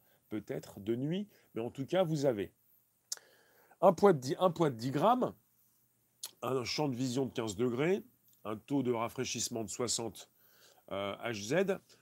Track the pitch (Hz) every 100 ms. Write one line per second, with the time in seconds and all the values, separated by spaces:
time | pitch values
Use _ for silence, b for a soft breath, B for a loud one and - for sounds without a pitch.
0 | b b _ 107 - 147 - 104 98 120
1 | 143 185 202 b b 110 117 135 135 180
2 | 165 156 139 107 90 - _ _ _ _
3 | _ - b b b b b b 185 165
4 | 202 151 127 160 185 160 156 113 127 139
5 | 147 175 170 - _ _ _ _ _ _
6 | _ _ - _ 120 131 110 - 147 120
7 | 131 123 127 - 113 95 123 117 160 208
8 | - _ _ _ 101 107 - 139 123 117
9 | 117 131 120 120 - 117 104 - 120 -
10 | 113 - - b b b b b - 98
11 | 101 - 117 107 104 165 196 190 - b